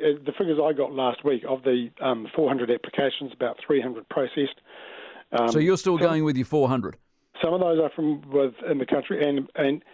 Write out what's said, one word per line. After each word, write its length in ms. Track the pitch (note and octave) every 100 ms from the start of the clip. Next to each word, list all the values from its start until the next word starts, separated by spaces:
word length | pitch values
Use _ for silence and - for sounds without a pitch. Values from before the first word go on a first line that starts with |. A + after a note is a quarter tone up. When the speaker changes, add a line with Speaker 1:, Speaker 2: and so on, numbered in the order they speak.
Speaker 1:
uh, 220 | D#3 D3 C#3+
the 60 | -
figures 220 | F#3 D3+
I 120 | D3+
got 200 | C#3+ C3+
last 320 | C#3 B2+ A#2+
week, 200 | C#3+ B2+ C3
of 140 | C3+
the, 260 | C3 B2 A#2+ -
um, 260 | C3 A#2+ A2
four 140 | - D3
hundred 240 | C3+ A#2+
applications, 600 | A#2+ - - C#3 - C#3
about 240 | - B2 A#2
three 160 | - C#3+
hundred 280 | B2 A2+ G2+
processed. 520 | - B2+ - C#3 - _ - - - - - -
Um, 160 | - A#2
Speaker 2:
So 100 | D3+
you're 180 | E3 F#3+
still 220 | F#3+ E3+
Speaker 1:
some, 80 | E3+
Speaker 2:
going 180 | D#3+
with 120 | D#3 C3
your 80 | B2
four 220 | D3+ C3
hundred? 280 | C3 G2 - _ _ _ -
Speaker 1:
some 100 | E3
of 60 | F3+
those 200 | F3+ E3
are 100 | D#3 -
from 240 | D3+ D3 D3
within 480 | C#3 C3+ A#2 - C#3+
the 80 | B2+
country, 400 | C#3+ B2+ - D3
and, 220 | C#3+ C3+ -
and, 260 | C#3 D3+ -